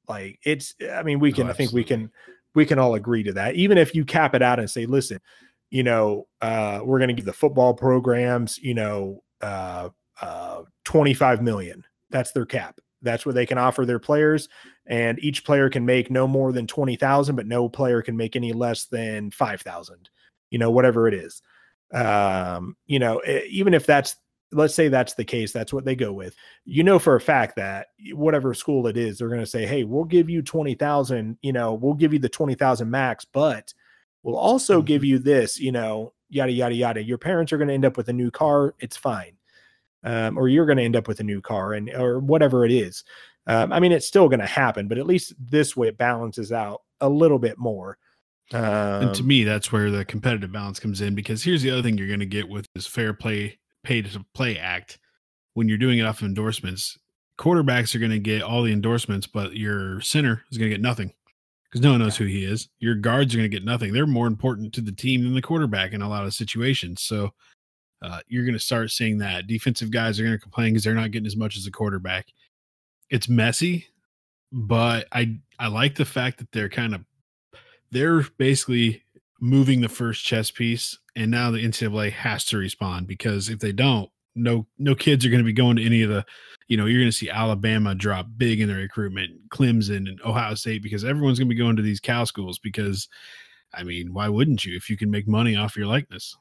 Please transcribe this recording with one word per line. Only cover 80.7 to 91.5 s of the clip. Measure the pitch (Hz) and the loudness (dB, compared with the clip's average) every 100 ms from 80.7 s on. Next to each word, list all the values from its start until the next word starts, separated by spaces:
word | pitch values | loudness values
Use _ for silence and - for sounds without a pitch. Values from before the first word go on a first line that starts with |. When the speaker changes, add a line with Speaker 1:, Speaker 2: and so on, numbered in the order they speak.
| 117 - - _ - | -2 -6 -10 _ -4
Speaker 2:
and | 113 | -2
now | 120 120 | 0 0
the | 113 | 0
N | 113 | -2
C | - 113 | -2 -4
double | 107 | -2
A | 104 | -4
has | - 117 104 - | -4 -4 -4 -4
to | 107 | -4
respond, | 95 - 98 87 92 | -4 -4 -6 -6 -8
because | 98 117 101 101 | -6 -4 -4 -4
if | 110 | -6
they | 107 | -4
don't, | 98 135 120 - _ _ | 0 2 2 -2 _ _
no, | 117 120 117 107 - | -4 0 0 -2 -2
no | 143 135 | 0 2
kids | - 139 123 | 2 2 4
are | |
gonna | 123 | 4
be | 113 | 4
going | 110 123 117 | 4 4 4
to | 113 | 4
any | 117 | 2
of | 107 | 2
the, | 101 - - - - - | -2 -6 -12 -20 -16 -2
you | 113 | 0
know, | 104 | 2
you're | 123 | 2
gonna | 120 | 2
see | 110 78 | 0 -4
Alabama | 107 113 101 110 110 104 | -2 -2 0 0 0 0
drop | 95 104 92 107 113 | -2 -2 -4 -6 -2
big | 120 110 | 0 2
in | 107 | 0
their | 95 | -2
recruitment, | 95 - 101 95 90 - - | -6 -6 -6 -6 -8 -10 -10
Clemson | - 131 117 101 101 95 | 0 2 4 2 -2 -6
and | 95 | -8
Ohio | 113 110 110 107 | -4 -2 -4 -6
State, | 113 107 | -6 -8
because | 104 104 | -6 -6
everyone's | 113 147 139 123 | -4 0 2 2
gonna | |
be | 127 | 2